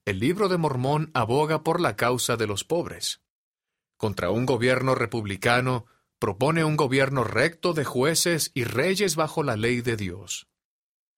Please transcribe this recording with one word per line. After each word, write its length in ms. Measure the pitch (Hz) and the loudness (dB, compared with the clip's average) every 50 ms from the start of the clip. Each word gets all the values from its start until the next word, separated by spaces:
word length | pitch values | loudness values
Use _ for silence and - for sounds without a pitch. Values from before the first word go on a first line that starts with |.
| - | -6
el 160 | 107 98 95 | -4 -2 0
Libro 300 | 110 143 175 208 214 185 | 0 0 2 2 0 0
de 80 | 185 170 | 0 0
Mormón 540 | 160 151 135 123 127 135 147 151 156 156 - | 0 0 0 0 0 0 2 0 0 -2 -2
aboga 500 | 127 113 107 123 143 151 151 160 156 156 | -2 0 2 2 2 2 2 0 0 0
por 160 | 165 165 175 | 0 0 2
la 160 | 175 135 104 | 0 0 0
causa 400 | - 117 120 127 120 - - 120 | 0 0 0 0 0 0 -2 0
de 120 | 113 113 104 | 0 -2 -2
los 160 | 101 98 - | -2 -4 -4
pobres. 580 | - 160 175 143 87 85 85 - - - - _ _ _ _ _ _ _ _ _ _ _ _ _ _ _ - | -2 -2 -2 -2 -4 -8 -8 -8 -8 -8 -8 _ _ _ _ _ _ _ _ _ _ _ _ _ _ _ -4
Contra 340 | - 107 95 - - 87 | -4 -4 -2 -2 -2 0
un 140 | 101 117 127 | 0 2 2
gobierno 500 | 127 135 110 117 127 127 127 127 131 131 | 2 2 2 4 2 2 2 2 0 0
republicano, 880 | - 123 107 - 117 104 98 98 92 - 123 120 123 123 131 127 120 - _ _ _ _ _ _ - | 0 0 -2 -4 -4 -4 -4 -4 0 2 2 2 2 2 0 -2 -4 -4 _ _ _ _ _ _ -4
propone 460 | - 107 92 101 127 147 160 165 156 | -4 -2 0 0 2 2 2 2 2
un 120 | 156 156 | 2 2
gobierno 480 | 147 151 123 131 135 135 135 139 131 113 | 2 2 2 2 2 2 2 2 0 0
recto 500 | - - 110 135 165 165 - - 180 170 | 0 2 2 0 0 0 -2 -2 -2 0
de 120 | 156 131 | -2 -2
jueces 680 | - - 123 127 156 165 - - 175 170 151 - - - | -2 0 0 2 2 2 2 0 0 0 0 -2 -4 -4
y 100 | 135 120 | -4 -4
reyes 520 | 117 - 120 143 185 196 185 208 185 147 | -2 0 0 0 2 2 0 0 0 0
bajo 280 | 165 156 151 - 165 151 | 0 -2 -2 -2 -2 -2
la 120 | 139 113 | -2 0
ley 260 | 104 110 120 123 120 | 0 0 0 0 0
de 140 | 120 123 117 | 0 -2 -2
Dios. 520 | 104 104 90 87 101 98 92 - - - _ _ _ _ _ _ _ _ _ _ _ _ _ _ | -2 -2 -6 -8 -10 -10 -10 -10 -10 -12 _ _ _ _ _ _ _ _ _ _ _ _ _ _